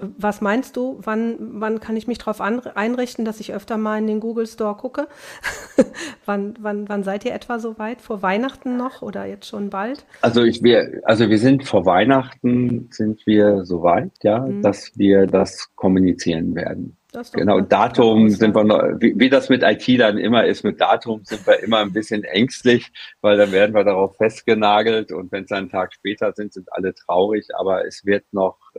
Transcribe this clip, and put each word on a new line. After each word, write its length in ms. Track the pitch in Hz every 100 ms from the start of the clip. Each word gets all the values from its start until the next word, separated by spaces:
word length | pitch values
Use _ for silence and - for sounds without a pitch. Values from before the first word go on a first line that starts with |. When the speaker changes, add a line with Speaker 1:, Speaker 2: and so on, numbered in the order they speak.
| 190 -
Speaker 1:
was 220 | 208 202
meinst 360 | 202 226 262 254
du, 220 | 254 269
wann, 340 | 208 220 233 226
wann 420 | 220 226 220 220
kann 160 | 220 220
ich 100 | 220
mich 120 | 226
drauf 220 | - 208
an-, 200 | 196 240 -
einrichten, 500 | 202 220 247 247 -
dass 160 | 220 214
ich 140 | -
öfter 220 | 202 - 220
mal 200 | 214 214
in 80 | 220
den 140 | 214
Google 260 | 226 226 226
Store 300 | - 214 208
gucke? 320 | 254 285 294 - - - - - - -
<laughs> 500 | 220 - 320 233 -
Wann, 280 | 202 202 226
wann, 280 | 208 208 208
wann 140 | 208
seid 220 | 190 202
ihr 100 | 240
etwa 240 | 208 - 233
so 200 | 226 220
weit? 220 | 214 247
Vor 220 | - 208
Weihnachten 540 | 190 202 262 - 254 247
noch 260 | 254 -
oder 220 | 226 196
jetzt 220 | 196 202 -
schon 240 | 208 202
bald? 340 | 196 220 285 - -
Speaker 2:
Also 220 | 117 117
ich, 200 | 113 -
wir, 380 | 117 110 67 64
also 240 | - 110 110
wir 100 | 107
sind 260 | 127 135
vor 200 | - 104
Weihnachten 1040 | 90 90 113 135 127 - 123 123 123 117 120
sind 340 | - 110 107 -
wir 380 | 107 104 101
so 180 | 90 87
weit, 300 | 85 85 - -
ja, 180 | - 110
Speaker 1:
Mhm. 220 | 135 202
Speaker 2:
dass 340 | 208 139 - 113
wir 300 | 101 98 95
das 440 | 95 - - -
kommunizieren 800 | - 98 95 92 85 87 82 87
werden. 420 | 85 - 95 - - _
Speaker 1:
Das 140 | - 240
ist 80 |
doch 60 | -
Speaker 2:
Genau, 180 | 92 95
Speaker 1:
gut. 120 | 98
Speaker 2:
Datum 540 | 98 117 127 113 110
Speaker 1:
Aussage. 140 | 110 98
Speaker 2:
sind 160 | 110
wir 100 | 107
noch, 180 | 107 101 - -
wie, 140 | 113 -
wie 100 | 127
das 220 | 131 131
mit 120 | 127
I 140 | 98 107
T 220 | - 127
dann 180 | 110 101
immer 300 | 101 117 87
ist, 180 | 98
mit 160 | 104 82
Datum 400 | 87 113 120 110
sind 220 | 98 104 104
wir 160 | 104
immer 160 | 101 110
ein 120 | 101
bisschen 320 | 98 110 107
ängstlich, 640 | - 95 127 - 123 120 - - - -
weil 160 | 104 104
dann 160 | 101
werden 220 | 95 104
wir 100 | 107
darauf 320 | 101 95 98 -
festgenagelt 960 | 113 - - 107 104 104 113 110 104
und 180 | - 90
wenn's 220 | 98 95
einen 160 | 98 95
Tag 240 | 95 92
später 400 | - 98 104 107
sind, 220 | 95 104
sind 180 | 95 92
alle 220 | - 92
traurig, 540 | - - 90 101 107 - -
aber 280 | 92 92 -
es 200 | - 101
wird 180 | 101 -
noch, 240 | 101 92 - _